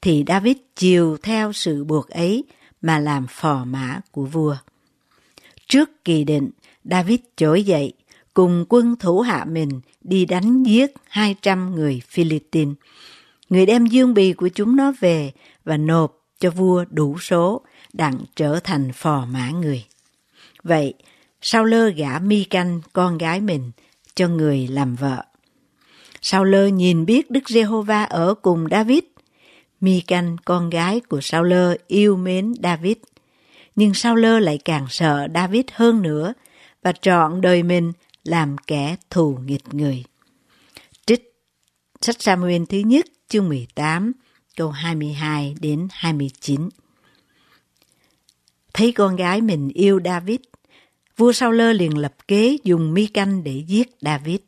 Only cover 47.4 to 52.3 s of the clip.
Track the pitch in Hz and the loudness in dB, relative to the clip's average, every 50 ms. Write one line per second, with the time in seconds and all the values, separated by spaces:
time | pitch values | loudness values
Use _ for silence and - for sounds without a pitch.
47.4 | _ _ _ _ _ _ _ _ _ _ _ _ _ _ _ _ _ _ _ _ | _ _ _ _ _ _ _ _ _ _ _ _ _ _ _ _ _ _ _ _
48.4 | _ _ _ _ _ _ _ - 214 233 240 - 208 196 185 180 185 175 185 208 | _ _ _ _ _ _ _ 0 2 2 2 2 0 0 0 -2 -2 -2 -2 0
49.4 | 226 220 190 156 143 135 - - 185 196 196 190 175 175 180 175 175 185 226 254 | 0 0 0 -2 -2 -6 -2 2 4 4 4 2 0 -2 -4 -4 -4 -6 -8 -8
50.4 | _ _ _ _ _ _ _ _ _ _ _ _ _ _ _ - 226 240 240 - | _ _ _ _ _ _ _ _ _ _ _ _ _ _ _ 2 4 4 4 4
51.4 | 254 233 226 233 233 226 226 208 180 160 151 147 147 147 _ _ _ _ | 0 0 2 2 4 2 2 2 0 0 0 -2 -4 -4 _ _ _ _